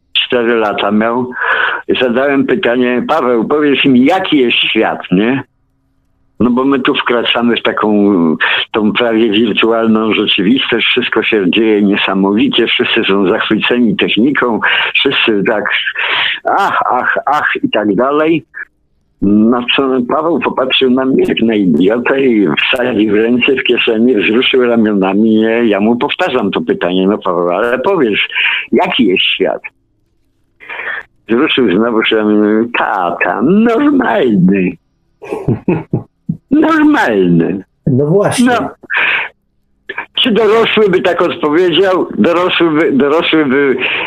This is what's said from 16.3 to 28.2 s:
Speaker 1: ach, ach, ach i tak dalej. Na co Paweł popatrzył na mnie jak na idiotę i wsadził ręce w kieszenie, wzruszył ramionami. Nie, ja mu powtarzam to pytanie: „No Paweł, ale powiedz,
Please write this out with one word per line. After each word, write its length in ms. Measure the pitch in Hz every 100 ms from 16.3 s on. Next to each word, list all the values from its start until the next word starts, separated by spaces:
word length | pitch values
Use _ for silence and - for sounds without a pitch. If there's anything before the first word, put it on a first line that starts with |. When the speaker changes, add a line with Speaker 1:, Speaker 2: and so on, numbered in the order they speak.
| - - 151
Speaker 1:
ach, 200 | 190 - -
ach, 260 | 123 113 - -
ach 280 | 147 - -
i 60 | -
tak 260 | 110 104 98
dalej. 500 | 131 147 160 165 - - - _ _ _ _ -
Na 440 | 101 104 110 120 120 -
co 140 | 135 131 120
Paweł 300 | 135 160 139
popatrzył 500 | 123 - 131 - 131
na 140 | 127 131
mnie 180 | 127 123
jak 140 | -
na 140 | 113 107
idiotę 680 | 95 76 92 120 120 135
i 260 | 139 107 92 71
wsadził 520 | - 131 123 110 107 101
ręce 400 | 113 123 117 135
w 80 |
kieszenie, 540 | - 117 - 110 120 110
wzruszył 440 | 92 113 123 131
ramionami. 720 | 123 117 107 101 92 98 113 107
Nie, 300 | 110 117 117
ja 120 | 98
mu 160 | 107 120
powtarzam 560 | 139 - 180 127 95
to 100 | 90
pytanie: 460 | 82 98 87 92 95
„No 100 | 104
Paweł, 320 | 92 87 87
ale 300 | 90 120 127
powiedz, 400 | 190 190 120 95